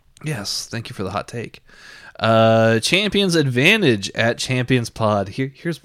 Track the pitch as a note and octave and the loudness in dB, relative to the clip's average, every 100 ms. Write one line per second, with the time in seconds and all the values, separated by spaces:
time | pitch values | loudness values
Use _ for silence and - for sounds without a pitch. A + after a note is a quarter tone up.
0 | _ _ D3+ B2+ F#2+ - - A#2 G#2+ - | _ _ -10 -8 -8 -10 -8 -10 -10 -10
1 | F#2 G2 - A#2+ - - _ - - - | -6 -6 -8 -10 -12 -16 _ -20 -20 -20
2 | - - A2+ A2+ A2+ A2+ A2+ A2+ - F3+ | -20 -4 2 4 6 6 4 2 2 0
3 | G#3 G3 G3 E3+ C3+ A#2+ D#3 A3 D#3+ G#2 | 0 0 0 0 0 2 4 4 2 0
4 | F#2+ - A2+ - - B2+ B2 B2+ A2+ - | -2 -2 -2 -2 -4 -4 0 0 0 -2
5 | A2 G#2 G2 G2 C3+ - E3+ D#3+ | 0 0 -2 -6 -8 -8 -10 -10